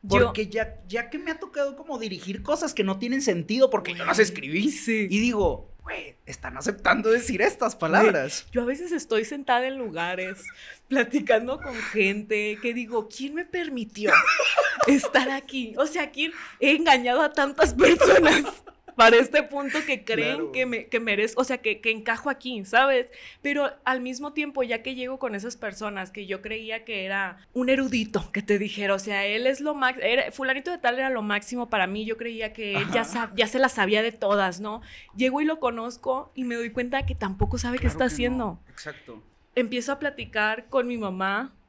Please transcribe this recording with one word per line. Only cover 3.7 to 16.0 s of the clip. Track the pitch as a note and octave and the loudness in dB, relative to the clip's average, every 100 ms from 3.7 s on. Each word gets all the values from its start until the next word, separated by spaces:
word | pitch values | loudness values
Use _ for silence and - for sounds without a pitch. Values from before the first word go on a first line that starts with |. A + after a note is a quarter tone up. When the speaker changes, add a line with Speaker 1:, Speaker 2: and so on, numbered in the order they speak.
| A#3 - | 4 -4
Speaker 2:
yo | E3+ - | -6 -2
las | - | 4
Speaker 1:
Güey, | G3 | 2
Speaker 2:
escribí. | F3 C#3 E3 A3+ | 2 -4 0 0
Speaker 1:
sí. | C#4+ - A3 G3 | 0 0 0 2
Speaker 2:
Y | G3+ | 2
digo, | A#3+ G#3+ F3+ B2+ - - | 2 2 0 0 -10 -16
"Güey, | - - - - | -12 -12 -12 -20
están | - C3+ B2+ B2+ | -18 -14 -12 -6
aceptando | A3 G3 F3+ G#3+ A3 | -6 -2 2 2 4
decir | A3+ A#3 G3 | 2 2 0
estas | A3+ - A#3+ | 0 2 -4
Speaker 1:
Güey, | - | -2
Speaker 2:
palabras". | E3 F#3 A3 E3+ C3+ - - | 2 6 6 4 -2 -6 -4
Speaker 1:
yo | B3 | -4
a | |
veces | A#3+ C#4+ F4 | -2 -4 -4
estoy | E4 - A3 A3 | -6 -2 -2 -2
sentada | C#4+ C4+ A#3+ B3+ | -8 0 0 0
en | C4+ | -6
lugares, | A3+ D#3+ E3+ F3+ F#3 F#3+ - - - - _ | -6 -4 -4 -4 -8 -10 -14 -16 -20 -20 _
platicando | C4 A#3+ C#4 - A3+ A#3+ D4 | 0 2 0 4 2 2 -6
con | C#4 A#3 | -8 -8
gente, | G#3+ G#3 G3 G#3 G#3 G#3+ G#3 G#3+ | -4 0 2 0 -4 -2 -2 -4
que | A#3+ | -4
digo, | A#3 A3+ A#3 A3 | -4 -4 -4 -4
"¿Quién | - C4+ | -10 -8
me | D#4 | -8
permitió | F4 F4+ E4 B3+ A3 G3+ G#3 | -6 -6 -6 -6 -8 -2 6
<laughs> | C6+ C6+ C6+ - - - - - | 6 6 2 2 2 0 2 4
estar | C#4+ - - B3+ | 6 6 2 2
aquí?". | C#4 C#4 C4+ A3+ G#3+ | -4 -6 -8 -6 -2
O | D4+ | -2
sea, | E4 | 0